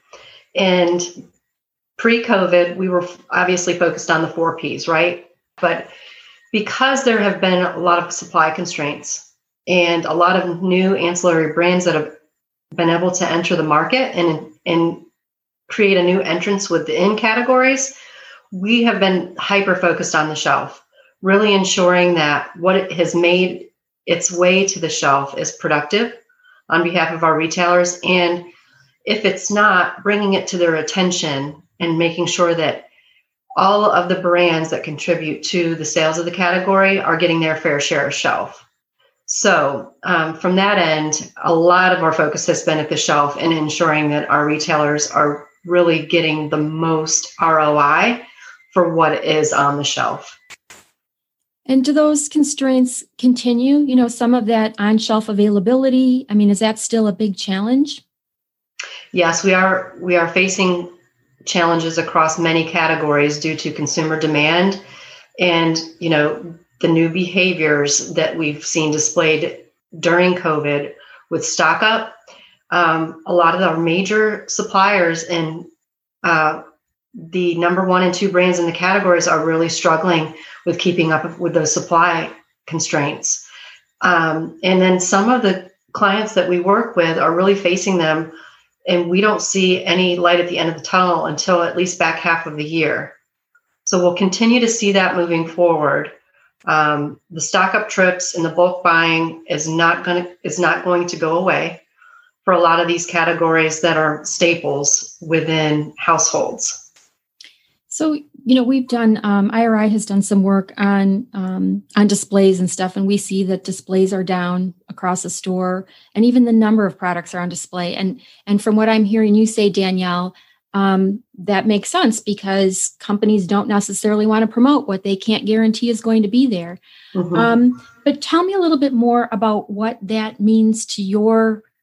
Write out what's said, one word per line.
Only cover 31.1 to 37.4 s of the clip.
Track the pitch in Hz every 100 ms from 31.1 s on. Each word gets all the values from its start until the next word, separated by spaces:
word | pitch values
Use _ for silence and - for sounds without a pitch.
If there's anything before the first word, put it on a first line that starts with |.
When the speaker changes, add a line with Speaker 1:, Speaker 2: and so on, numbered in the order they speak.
| 175 160 139 143 - _ -
Speaker 1:
and | 170 165
making | 170 170 170
sure | - 170
that | 165 151 - - _ _ _ _ _ - -
all | 190 208 208
of | 175 175
the | 180
brands | 175 175 175 160 160
that | -
contribute | 156 147 - 165 160 -
to | - 180 165
the | 160
sales | 147 165 160 165
of |
the | 175
category | 175 180 180 185 190 190 196
are | - 165
getting | 175 165